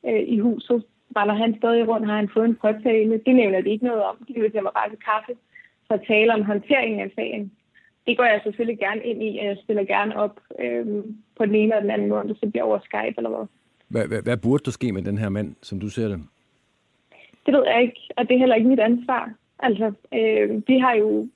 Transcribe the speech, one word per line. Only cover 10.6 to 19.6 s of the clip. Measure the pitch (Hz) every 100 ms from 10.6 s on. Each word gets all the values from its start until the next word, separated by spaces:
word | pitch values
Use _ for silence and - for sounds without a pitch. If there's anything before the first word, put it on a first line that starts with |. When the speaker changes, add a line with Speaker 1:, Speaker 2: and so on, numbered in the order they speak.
Speaker 1:
øh, | 123 120 117 208 214 214 _ _
på | 214
den |
ene | 214
eller | 214 220
den | 202
anden | 214 202
måde, | 208
om | 208
det | 208
så | 214
bliver | 233
over | 233 196
Skype | - 214 - 233
eller | 226
hvad. | - 214 _ _ _ _
Speaker 2:
Hvad, | 117 101
hvad, | 107
hvad | 107 120
burde | 113 139
der | -
ske | 117 127
med | 95
den | 95 104
her | 107
mand, | 98 101 -
som | - 98
du | 104
ser | 101 113
det? | 95 76 _ _ _ _ _ _ _ _ _ - _ -
Speaker 1:
Det |
ved | 277 -
jeg | 233
ikke, | 240 - - -
og | 247
det |
er | 254
heller | 254
ikke | 226 233
mit | 254
ansvar. | 214 240 240 247 233 220 _
Altså, | _